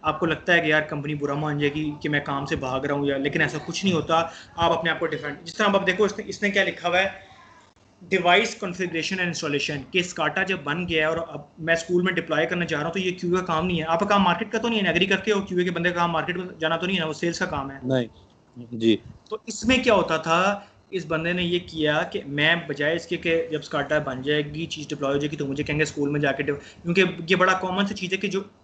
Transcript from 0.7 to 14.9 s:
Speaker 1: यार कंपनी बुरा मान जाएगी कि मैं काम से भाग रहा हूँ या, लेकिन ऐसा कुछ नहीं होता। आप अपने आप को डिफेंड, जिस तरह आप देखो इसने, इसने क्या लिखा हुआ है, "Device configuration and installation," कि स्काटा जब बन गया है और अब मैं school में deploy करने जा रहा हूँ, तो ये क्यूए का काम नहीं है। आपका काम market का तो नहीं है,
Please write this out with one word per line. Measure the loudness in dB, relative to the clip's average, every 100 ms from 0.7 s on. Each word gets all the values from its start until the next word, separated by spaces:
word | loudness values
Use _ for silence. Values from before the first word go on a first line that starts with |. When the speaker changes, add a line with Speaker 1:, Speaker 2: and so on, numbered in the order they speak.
Speaker 1:
यार | 2
कंपनी | 2 -6 -4
बुरा | -4 -2
मान | -2 -2 0
जाएगी | 0 0 -4 -4
कि | -2
मैं | -2
काम | 0 -4 -2
से | -4
भाग | -2 -2 0
रहा | 0
हूँ | 0
या, | 0
लेकिन | 0 2
ऐसा | 0 -2
कुछ | -6 -2
नहीं | 2
होता। | 2 2 2 2 -6 -16 0
आप | 2
अपने | 2 0
आप | -2
को | -2
डिफेंड, | -4 -8 -10
जिस | -14 0
तरह | 2
आप | 4
देखो | 2 2 2
इसने, | 0
इसने | -10 -2 0
क्या | 2
लिखा | 0 0 0
हुआ | 2
है, | 0 -4 -20 -20 -20 -20 -20 _ _ _ -2
"Device | 2 6 6 4
configuration | -4 -8 -4 -4 -2 -4
and | -2 -2
installation," | -2 -2 -2 -2 -6 -2
कि | -2
स्काटा | -2 -2 -2 0
जब | -2 -2
बन | -2 -4 0
गया | 2
है | 2
और | 0
अब | -4 -12 -14 -10
मैं | 0 0
school | 2 2
में | 2
deploy | 0 0 0 0
करने | 0 -2
जा | -2
रहा | -2
हूँ, |
तो | -2
ये | -4
क्यूए | -4 0 0
का | 0
काम | 0 0
नहीं | 0
है। |
आपका | 0 0 4
काम | 4
market | 4 2 0
का | -2
तो | 0
नहीं | 0
है, | 2